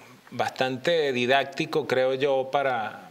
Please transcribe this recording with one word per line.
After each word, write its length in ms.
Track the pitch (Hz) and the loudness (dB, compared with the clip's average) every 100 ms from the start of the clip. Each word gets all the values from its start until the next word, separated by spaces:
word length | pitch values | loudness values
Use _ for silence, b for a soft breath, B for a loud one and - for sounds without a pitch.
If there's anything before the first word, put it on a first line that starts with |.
| B B - | B B -14
bastante 840 | 120 110 - 131 127 170 165 143 | -4 -4 0 -2 0 0 2 2
didáctico, 760 | 123 120 135 135 - 156 156 120 | 0 4 2 2 -4 -2 -2 0
creo 260 | 127 131 | 2 2
yo, 360 | 135 143 135 131 | 2 2 0 0
para, 580 | 143 135 120 107 101 95 | 0 0 -2 -4 -10 -18